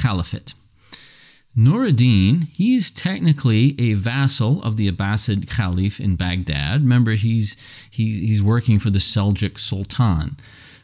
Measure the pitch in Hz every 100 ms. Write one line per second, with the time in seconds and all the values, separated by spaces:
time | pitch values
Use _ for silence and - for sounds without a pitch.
0 | 123 92 - - - - _ _ _ -
1 | - - - - _ 120 117 214 247 117
2 | 127 101 95 160 156 - 214 254 180 -
3 | 180 190 170 147 127 110 135 139 120 104
4 | 110 131 139 - 110 143 113 107 101 90
5 | 98 107 - 98 - - 95 87 98 -
6 | 101 87 90 92 90 71 71 131 135 123
7 | 113 110 113 113 104 - - - - -
8 | 110 107 104 107 101 117 117 104 110 98
9 | - 107 101 98 104 - - 95 98 -
10 | 117 82 - - - - - -